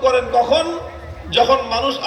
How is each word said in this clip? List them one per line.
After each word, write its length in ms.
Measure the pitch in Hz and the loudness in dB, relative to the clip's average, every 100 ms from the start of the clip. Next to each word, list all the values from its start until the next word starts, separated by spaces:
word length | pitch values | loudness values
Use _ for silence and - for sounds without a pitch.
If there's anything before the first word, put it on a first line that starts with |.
করেন 200 | 254 254 240 - | 2 2 2 2
কখন? 280 | - 311 330 330 - - - - - - | 2 2 0 -6 -10 -12 -14 -14 -2 2
যখন 220 | 247 269 233 | 4 2 0
মানুষ 200 | 233 269 - | -2 -2 -2